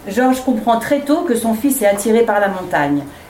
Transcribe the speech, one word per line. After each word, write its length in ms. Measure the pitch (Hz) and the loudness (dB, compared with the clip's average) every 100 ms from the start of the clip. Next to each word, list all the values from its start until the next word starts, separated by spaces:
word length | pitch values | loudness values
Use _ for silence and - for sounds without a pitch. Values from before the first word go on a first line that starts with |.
| 208 | -6
Georges 340 | 202 262 262 | 0 0 0
comprend 340 | 269 220 240 226 | 0 -2 0 0
très 220 | 226 285 | 0 -2
tôt 220 | 285 320 | 0 -2
que 140 | 349 220 | 0 -2
son 180 | 226 | 0
fils 280 | 220 285 269 | 0 0 2
est 60 | 202 | 0
attiré 340 | 202 226 226 | 2 2 2
par 180 | 233 208 | 4 2
la 80 | 202 | 0
montagne. 520 | 185 180 160 143 143 139 - | -2 -4 -2 0 -2 -4 -16